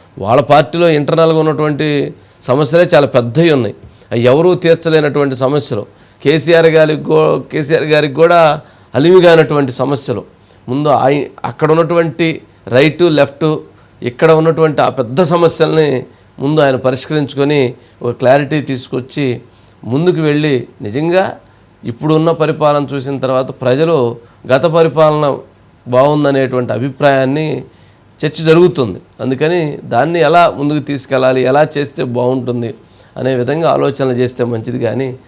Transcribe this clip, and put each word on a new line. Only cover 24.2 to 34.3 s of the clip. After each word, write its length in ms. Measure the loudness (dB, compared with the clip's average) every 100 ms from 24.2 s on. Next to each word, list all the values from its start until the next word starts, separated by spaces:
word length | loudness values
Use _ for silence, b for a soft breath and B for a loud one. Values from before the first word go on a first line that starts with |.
| b b -2
గత 160 | 0
పరిపాలన 760 | 2 2 0 2 2 2 -2 -4 -10 _ _ _ -2
బాగుందనేటువంటి 840 | 2 2 2 0 0 -2 -2 -4
అభిప్రాయాన్ని, 880 | -4 -6 0 0 2 0 -2 -4 -8 -12 b b b b _ -6
చర్చ 180 | -2
జరుగుతుంది. 540 | 2 4 4 2 -4 -6 -16 -10
అందుకని 580 | -6 -2 -2 -2 -4 -8
దాన్ని 360 | -4 -2 0 0
ఎలా 340 | 2 4 2 0
ముందుకు 200 | -4 -4
తీసుకెళ్ళాలి, 640 | -4 -10 -4 0 2 2
ఎలా 260 | 2 2 0 -2
చేస్తే 260 | -6 -6
బాగుంటుంది 680 | -6 -2 -2 -2 -4 -6 -8 -12 b b b -6
అనే 180 | -4
విధంగా 360 | -2 -2 -2 0
ఆలోచనలు 420 | 0 -2 -2 -4
చేస్తే 320 | -2 -2